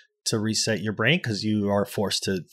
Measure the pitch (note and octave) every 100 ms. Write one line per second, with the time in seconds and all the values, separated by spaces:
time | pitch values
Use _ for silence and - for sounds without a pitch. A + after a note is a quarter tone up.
0 | _ _ - A2+ A2 G#2+ - G#2+ G#2+ G2
1 | A2 F3 A#2+ G2+ G#2+ G#2+ G2+ G2+ G2 -
2 | A2 - - F#2+ -